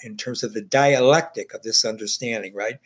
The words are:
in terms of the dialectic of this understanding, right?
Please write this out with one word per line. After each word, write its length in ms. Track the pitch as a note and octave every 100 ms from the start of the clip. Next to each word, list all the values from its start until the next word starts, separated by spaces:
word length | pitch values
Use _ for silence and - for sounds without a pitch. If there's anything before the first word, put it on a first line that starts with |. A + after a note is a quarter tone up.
in 140 | A2+ G#2+
terms 240 | - A#2+
of 140 | A#2+ G#2+
the 80 |
dialectic 920 | G2+ C3+ C#3+ C3+ B2+ D#3 D#3+ - G2
of 80 | -
this 240 | A2 A2 A2+
understanding, 720 | A2 G#2 - B2 A2+ G2 G2
right? 240 | G#2+ C3